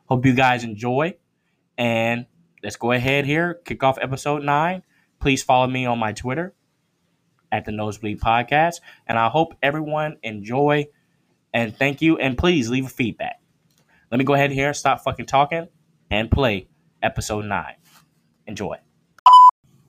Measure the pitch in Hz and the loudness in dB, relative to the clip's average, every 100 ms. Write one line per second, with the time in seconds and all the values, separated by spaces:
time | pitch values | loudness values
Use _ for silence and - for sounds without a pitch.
0 | - 127 131 123 131 123 117 104 123 127 | -4 0 2 4 4 2 -4 -8 -4 -2
1 | 165 - _ _ _ _ _ - 120 113 | -2 -6 _ _ _ _ _ -4 -2 0
2 | 117 120 120 _ _ _ 101 - 117 123 | -2 -4 -8 _ _ _ -14 -6 -2 0
3 | 127 143 135 151 175 165 - 117 135 135 | 0 -2 0 -2 -2 -6 -12 -2 -2 -2
4 | 131 135 147 147 143 143 165 185 _ _ | -4 -6 -4 -4 0 0 0 -6 _ _
5 | _ - 147 135 - 127 127 127 123 117 | _ -4 0 0 2 2 2 -2 -4 -2
6 | 110 104 123 139 185 _ _ _ _ _ | -4 -4 -6 -6 -6 _ _ _ _ _
7 | _ _ _ _ - 107 107 107 107 101 | _ _ _ _ -8 -8 -6 -6 -6 -6
8 | 107 104 113 117 120 147 170 170 - - | -8 -4 0 0 2 2 0 -2 -18 -18
9 | - 113 113 151 165 - 139 156 151 151 | -4 0 2 0 -2 -2 -2 -2 -4 -4
10 | 151 - 113 107 101 127 147 147 147 _ | -4 -8 -12 -12 -6 0 2 2 -2 _
11 | _ _ _ _ _ 117 113 - 135 135 | _ _ _ _ _ -4 -2 -2 -2 0
12 | 160 160 131 120 180 175 113 131 131 - | 0 2 -2 0 0 0 0 -4 -6 -6
13 | 117 - - - _ _ _ _ _ _ | -6 -6 -10 -12 _ _ _ _ _ _
14 | - 120 135 139 143 135 139 143 139 127 | -6 -2 2 2 2 0 -2 -2 -2 0
15 | 135 - 113 135 143 165 170 _ _ _ | -2 -6 -2 0 2 -2 -10 _ _ _
16 | - 147 110 - 131 98 - _ _ - | -6 -4 0 2 2 -2 -8 _ _ -6
17 | 110 - - 107 104 95 73 - _ _ | -6 -4 -6 -6 -4 -6 -6 -16 _ _
18 | _ _ _ _ - 110 90 - _ _ | _ _ _ _ -16 -10 -8 -10 _ _
19 | _ _ - 988 988 - _ _ | _ _ 8 10 10 6 _ _